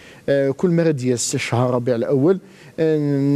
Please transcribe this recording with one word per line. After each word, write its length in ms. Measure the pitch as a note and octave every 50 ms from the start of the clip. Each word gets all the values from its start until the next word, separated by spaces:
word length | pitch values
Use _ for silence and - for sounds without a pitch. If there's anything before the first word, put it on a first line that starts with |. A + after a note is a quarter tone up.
| - - - - - -
آه، 220 | C#3 C#3 C#3 C#3
كل 200 | C3 - - F3+
مرة 200 | E3+ E3+ E3 E3
ديال 280 | D3+ B2+ B2 B2+ B2 A#2 - - -
الشهر 400 | C3 - - A#2+ A#2 B2+ B2 B2
ربيع 200 | B2 A#2+ B2+ A#2+
الأول، 460 | A2+ A2 - C#3+ C3 C#3 F3+ G3 F#3 - - - - - - - -
آه، 200 | D#3+ D#3+ D#3 D3+ D3 C#3+ C#3+ C#3 C#3 C#3+ C#3+